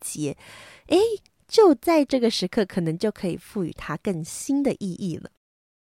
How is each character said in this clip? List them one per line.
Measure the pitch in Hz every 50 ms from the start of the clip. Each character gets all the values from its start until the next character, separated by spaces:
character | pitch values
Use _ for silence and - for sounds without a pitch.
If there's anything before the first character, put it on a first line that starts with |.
节。 | - - - - 151 139 - - - - - - - - - - _
诶， | - - 359 427 466 440 - - _ _ _ _
就 | _ - - 440 370 285
在 | - - - 330 311 285
这 | - - 262
个 | 233 226
时 | - - - 180
刻， | - 247 202
可 | 185 - 190
能 | 170 160 160
就 | 170 - 214
可 | 208 - - 185
以 | 165
赋 | - - - - 214 185
予 | 151
它 | - - - - 196 -
更 | - 214 190 160 160
新 | - - - - - 277 277 285
的 | 262 180
意 | - - 190 170
义 | - 202 185 156 -
了。 | - - - _ _ _ _ _ _ _ _ _ _